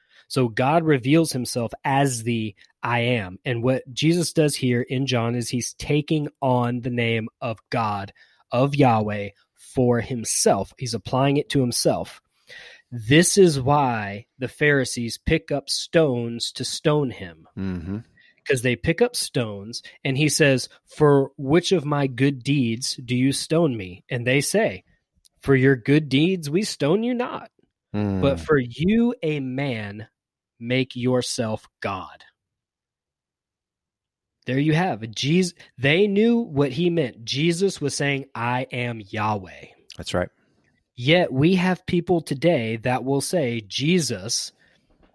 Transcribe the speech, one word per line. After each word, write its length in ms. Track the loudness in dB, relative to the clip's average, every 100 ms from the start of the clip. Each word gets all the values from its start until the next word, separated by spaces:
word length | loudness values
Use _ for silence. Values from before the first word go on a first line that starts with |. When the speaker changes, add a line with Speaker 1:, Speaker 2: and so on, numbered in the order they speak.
| _ _ _
Speaker 1:
So 200 | 0 0
God 360 | 2 2 2
reveals 480 | 2 2 4 2 2
himself 400 | -2 -4 -6 -6 -6
as 420 | -2 2 2 0
the 300 | -2 -2 -4 -10 _ _
"I 180 | -4 -2
am." 380 | 0 -2 -4 -8
And 200 | -6 -2
what 280 | 0 -2 -4
Jesus 440 | -2 0 2 0
does 200 | 0 0
here 280 | 0 0 0
in 240 | -2 -4 -2
John 280 | 0 0
is 140 | -2 -4
he's 240 | -6 -6
taking 540 | -10 -2 -2 0 -2 -4 -4
on 400 | 0 2 0 -2
the 80 | -4
name 380 | -2 0 -2 -4 -8
of 180 | -8 -8 _
God, 420 | -4 -2 -4 -8 -16 _ _ _
of 240 | 0 0 4
Yahweh, 540 | 4 4 0 -4 -8 -12 _ _
for 440 | -8 0 2 2
himself. 720 | -2 -6 -4 0 2 2 -2 -8
He's 160 | -8
applying 460 | -8 -4 0 2 2
it 100 | 0
to 120 | 0
himself. 600 | 0 0 0 0 -4 -14 _ _ _ -20 -20 -20 _
This 460 | -10 4 4 6 6
is 220 | 6 6
why 640 | 2 2 2 -2 -4 -10 -14 _
the 100 | -10
Pharisees 680 | 0 2 2 0 -4 -8 -6
pick 360 | 0 0 0
up 180 | -6 -4
stones 800 | -6 0 2 4 2 -4 -6 -8
to 120 | -8
stone 460 | -8 -4 0 0 0
him. 360 | -6 -14 -16 -16 -8
Speaker 2:
Mm-hmm. 420 | -4 -4 -6 -8 -10 _ _ _ -4
Speaker 1:
'Cause 140 | -2
they 120 | 0
pick 260 | -2 -2 0
up 140 | 0
stones, 680 | 0 -4 -4 -4 -6 -12 -14 -16 -10
and 140 | -6 0
he 100 | 0
says, 400 | 4 4 4 0 -12 _
"For 440 | 2 4 6 2 -4
which 340 | 2 2 4
of 140 | 0
my 240 | 0 -2 -2
good 340 | 0 0 0
deeds 540 | 0 0 0 -2 -6 -8
do 180 | -4
you 160 | 0 0
stone 440 | 0 -2 0 2 0
me?" 260 | -8 -14 _
And 160 | -4 0
they 140 | 2
say, 420 | 2 0 0 -2 -12 _ _ _ _ _
"For 140 | 2
your 220 | 4 6 4
good 320 | 4 2 2
deeds, 420 | 2 2 0 -2
we 120 | -2
stone 420 | -4 -2 0 2
you 100 | 0
not. 380 | -2 -4 -8 -14 _ _ _ _
Speaker 2:
Hmm. 280 | -4 -2 0
Speaker 1:
But 200 | 0 -2
for 180 | 0 0
you, 560 | 0 -2 2 2 2 0
a 160 | -4 -4
man, 720 | -4 -4 -4 -4 -8 -12 -16 _ _ _ _ _
make 380 | -2 -2 -2 -2
yourself 720 | 0 0 0 -4 -4 -4 -10 _
God." 440 | -8 -8 -10 -18 -20 _ _ _ _ _ _ _ _ _ _ _ _ _ _ _ _ _ _ _ _ _ -4
There 120 | 0
you 140 | 2
have 320 | 2 0 -2
it. 100 | -8
Jesus, 400 | -4 2 2 2 -4 -18 -2
they 300 | 2 4 4
knew 300 | 4 4 2
what 340 | 0 0 0
he 180 | 2 0
meant. 340 | 0 -2 -6
Jesus 560 | -8 -2 0 2 0 -2
was 140 | -6
saying, 300 | -2 -2 -2 -6
"I 280 | -6 -4 -4 -4
am 280 | -6 -6 -6
Yahweh." 640 | -8 -4 -2 -2 -6 -16 -20 _ _ -14
Speaker 2:
That's 160 | -6
right. 160 | -4 -4 _ _ _ _ _ _ -6
Speaker 1:
Yet 360 | 2 2 2
we 220 | 2 2
have 320 | 4 2 -2 -2
people 340 | -2 0 -2
today 560 | -2 -2 2 2 0 -4
that 260 | -2 -2
will 180 | -2 -2
say 400 | -2 -2 -2 -4 -6
Jesus 880 | -4 0 2 0 -4 -6 -6 -6 -14 _ _ _ _ _